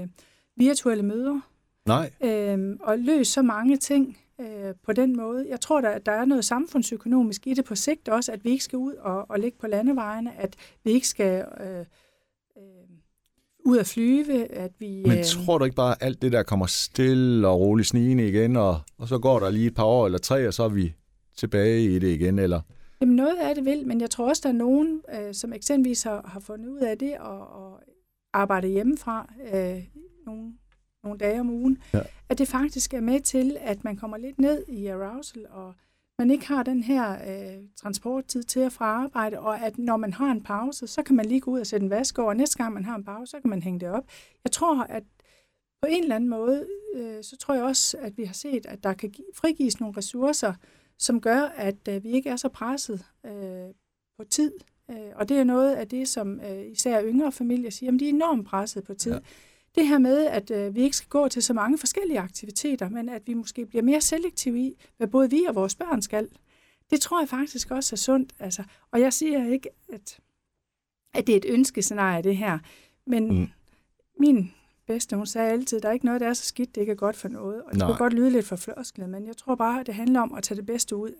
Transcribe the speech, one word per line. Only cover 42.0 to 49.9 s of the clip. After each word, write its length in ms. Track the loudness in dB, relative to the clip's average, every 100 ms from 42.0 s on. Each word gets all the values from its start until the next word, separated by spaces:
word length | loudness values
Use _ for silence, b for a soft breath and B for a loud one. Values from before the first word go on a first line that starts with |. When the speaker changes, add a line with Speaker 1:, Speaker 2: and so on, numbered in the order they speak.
| -2 -2
Speaker 1:
over, 100 | 0
og 60 | 2
næste 200 | 0 0
gang 160 | -4
man 120 | -6 -8
har 100 | -8
en 80 |
pause, 280 | -10 -14 -14
så 80 | -6
kan 80 | -4
man 120 | -2
hænge 180 | -4 -6
det 100 | -6
op. 140 | -6 -8 B B B
Jeg 80 | -6
tror, 320 | 0 2 0
at 200 | -2 -8 -12 _ _ _ _ _ _ _
på 60 | -2
en 140 | 0
eller 120 | 0 0
anden 140 | 0
måde, 380 | 0 0 0 -2 -10 -10 -10
øh, 280 | -10 -12
så 140 | -16 -10
tror 160 | -2 0
jeg 80 |
også, 340 | 0 0 0 -2
at 160 | -8 -8
vi 60 |
har 100 | -10
set, 320 | -10 -6 -6 -6
at 180 | -6
der 100 | -6
kan 160 | -4 -8
gi-, 140 | -12 -18 -2
frigives 440 | -2 0 -2 -2
nogle 180 | -6